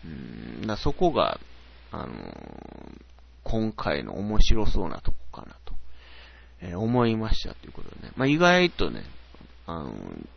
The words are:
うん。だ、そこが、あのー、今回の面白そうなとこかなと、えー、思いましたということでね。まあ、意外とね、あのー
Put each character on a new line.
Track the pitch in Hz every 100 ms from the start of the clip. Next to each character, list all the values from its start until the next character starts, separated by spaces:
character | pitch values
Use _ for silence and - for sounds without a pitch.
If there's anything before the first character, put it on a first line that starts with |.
う | 85 71 62 57 57 58
ん。 | 110
だ、 | 104
そ | -
こ | - 180
が、 | 127 60 50 - - - - -
あ | 82 67
の |
ー、 | - 50 50 50 50 50 50 50 - - - - -
今 | - 113 110
回 | 107 95 73
の | 55 50
面 | 104 107
白 | - 110 98
そ | 107 90
う |
な | -
と | -
こ | - - -
か | -
な | -
と、 | - - - - - - - - - -
え | 90 87
ー、 |
思 | 110 123 117
い | 110
ま | 110
し | - -
た |
と | - -
い |
う |
こ | -
と | - -
で | -
ね。 | -
ま |
あ、 | 135
意 | 151
外 | 175 180 175
と | - 85
ね、 | 58 - - - - - - -
あ | 82
の | 69
ー | 53 50 50 50